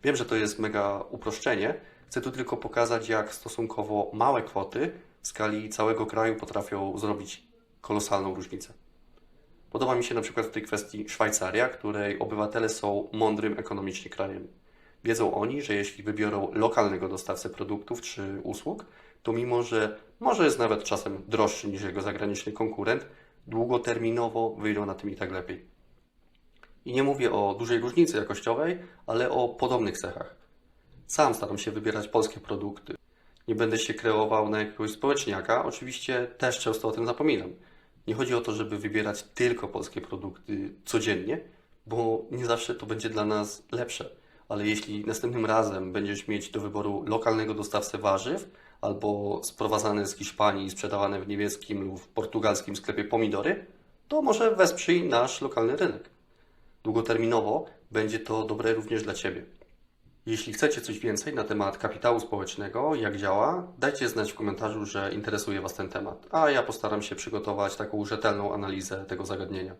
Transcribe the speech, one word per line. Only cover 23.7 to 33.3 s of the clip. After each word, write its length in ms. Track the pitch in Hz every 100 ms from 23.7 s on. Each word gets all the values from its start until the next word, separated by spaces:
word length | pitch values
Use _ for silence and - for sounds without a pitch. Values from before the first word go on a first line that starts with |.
| 123 120 117 117 120 117 113 113
wyjdą 360 | 107 107 101 101
na 100 | 95
tym 140 | 104
i 60 | 95
tak 160 | 95
lepiej. 340 | 92 90 90 - _ _ _ _ _ _ _ _ _ - - -
I 80 |
nie 100 | 127
mówię 280 | 139 135 120
o 240 | 101 101 98
dużej 200 | 117 120
różnicy 380 | 123 143 160 107
jakościowej, 640 | 101 101 - 120 160 180 - - -
ale 220 | 113 127
o 200 | 123 120
podobnych 480 | - 127 123 104 -
cechach. 380 | 90 87 - - _ _ _ _ _ - -
Sam 260 | - 143
staram 240 | 107 101 101
się 140 | -
wybierać 360 | 104 107 107 104
polskie 320 | 117 110 -
produkty. 560 | - 98 101 - - - _ _ _